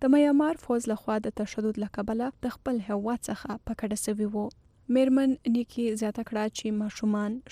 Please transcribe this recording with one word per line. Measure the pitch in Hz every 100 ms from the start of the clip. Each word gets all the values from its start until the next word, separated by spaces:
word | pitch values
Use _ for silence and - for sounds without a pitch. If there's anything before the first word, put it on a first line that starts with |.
د | 269
میانمار | 294 294 285 302 330
فوز | - 240 240
لخوا | 214 - 214
د | 220 -
تشدد | 208 - 214 214
له | 202 -
کبله | 208 226 254 -
د | 247
خپل | - 269 240 190
هیواد | 208 214 240 -
څخه | 214 - 214 -
په | 226
کډه | 214 214
سوي | - 214 214
وو. | 208 214 - _ _ - 254
میرمن | 262 262 269 262 254 233
نیکي | 240 - 233 214
زیاته | 214 214 226
کړه | 214 214 -
چې | 220 214
ماشومان، | 214 - 214 208 208 240 -